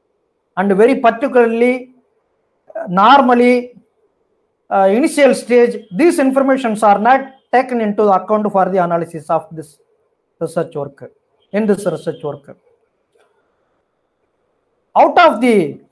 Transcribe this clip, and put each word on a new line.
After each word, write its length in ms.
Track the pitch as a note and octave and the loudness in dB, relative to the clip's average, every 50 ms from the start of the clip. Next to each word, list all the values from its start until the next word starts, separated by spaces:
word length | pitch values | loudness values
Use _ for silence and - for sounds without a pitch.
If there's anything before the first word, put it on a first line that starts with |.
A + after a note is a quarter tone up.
| _ _ _ _ _ _ _ _ _ _ - | _ _ _ _ _ _ _ _ _ _ -6
and 160 | F3 G3 G3+ F#3+ | -4 -2 -2 0
very 240 | F#3+ A3 B3+ C4+ - | 2 2 2 2 2
particularly, 960 | - A3+ - A#3 C#4+ C4 C4 A#3+ A#3 A3+ A3+ A3+ A#3+ B3 B3+ B3 - - _ _ _ _ _ _ _ _ _ _ _ _ _ _ _ _ - | 0 0 0 -2 -4 0 2 2 2 2 0 0 0 0 -2 -4 -8 -16 _ _ _ _ _ _ _ _ _ _ _ _ _ _ _ _ -14
uh, 100 | - - F#3+ | -14 -8 -4
normally, 840 | F3 F#3+ G3+ A#3 C#4 C#4+ B3+ B3 B3 A#3+ B3 B3 B3 B3 B3 - - - _ _ _ _ _ _ _ _ _ _ _ _ _ _ _ _ _ - | 0 2 4 6 6 6 4 2 2 2 2 2 2 0 -2 -8 -16 -20 _ _ _ _ _ _ _ _ _ _ _ _ _ _ _ _ _ -4
uh, 180 | - G3 G3 F#3+ | -2 0 2 2
initial 460 | G3 A#3+ D#4+ D#4 - D4 C#4 B3+ A3+ | 2 0 0 -2 0 2 2 2 2
stage, 500 | - - G#3+ B3 A#3+ A#3+ A#3 - - - - F3+ | 0 -2 0 2 2 2 2 -2 -6 -12 -8 -2
these 240 | F#3+ D#4 F4 E4+ D4+ | 0 2 2 2 2
informations 640 | C4+ C4+ C4 C#4 C4 C4+ C4 C4 C4 A3+ G#3 G#3+ A3+ | 0 0 0 0 0 0 -2 -2 -2 -4 -2 0 2
are 140 | G#3 G3+ G3+ | 2 2 2
not 340 | G#3+ A#3+ C4+ C4+ C4+ - - _ _ - | 2 2 2 2 0 -6 -18 _ _ -2
taken 280 | - B3 C4 C4 B3+ A#3 | -2 -2 -2 -2 -4 -4
into 220 | A3 G#3 G#3 A3 G#3+ | -4 -4 -2 0 0
account 460 | G#3 F#3+ F#3 G#3 - G#3+ G#3+ G#3 G3+ | 2 2 0 0 -2 -2 -2 -2 -2
for 140 | - F#3+ F#3 F3+ | 0 0 0 0
the 100 | F#3+ F#3+ | 0 -2
analysis 460 | F3 E3+ E3+ E3+ E3 E3 E3+ D#3 D3 - | -2 -2 -2 -4 -6 -6 -12 -12 -6 -4
of 180 | E3 D#3 D#3+ - | -4 -4 -4 -8
this 280 | E3 D#3 D3+ - _ _ _ _ _ _ _ _ _ _ _ _ _ - | -18 -18 -18 -20 _ _ _ _ _ _ _ _ _ _ _ _ _ -10
research 340 | E3+ D#3+ - F3 D#3+ - - | -10 -8 -6 -6 -6 -6 -8
work, 340 | D3 C#3 C#3+ - - B2+ - _ _ _ _ _ _ _ _ | -10 -12 -12 -14 -20 -20 -20 _ _ _ _ _ _ _ _
in 140 | - G#3 A3 | -6 -4 -2
this 180 | G#3 G3 - - | -2 -2 -2 -2
research 360 | F3+ D#3+ D3+ - E3+ D3 - | -6 -6 -6 -8 -10 -10 -10
work. 340 | - D3 B2+ - _ - - _ _ _ _ _ _ _ _ _ _ _ _ _ _ _ _ _ _ _ _ _ _ _ _ _ _ _ _ _ _ _ _ _ _ _ _ _ _ _ _ _ _ _ _ _ _ _ - | -10 -12 -12 -12 _ -20 -20 _ _ _ _ _ _ _ _ _ _ _ _ _ _ _ _ _ _ _ _ _ _ _ _ _ _ _ _ _ _ _ _ _ _ _ _ _ _ _ _ _ _ _ _ _ _ _ 0
Out 220 | G3+ C#4+ C#4 C#4+ F4 | 2 2 2 4 4
of 220 | E4+ D#4 A3+ A3+ | 4 4 2 2
the 400 | B3 B3 A3+ G3 D#3+ C#3 C3 - _ _ | 0 2 2 2 0 -2 -6 -14 _ _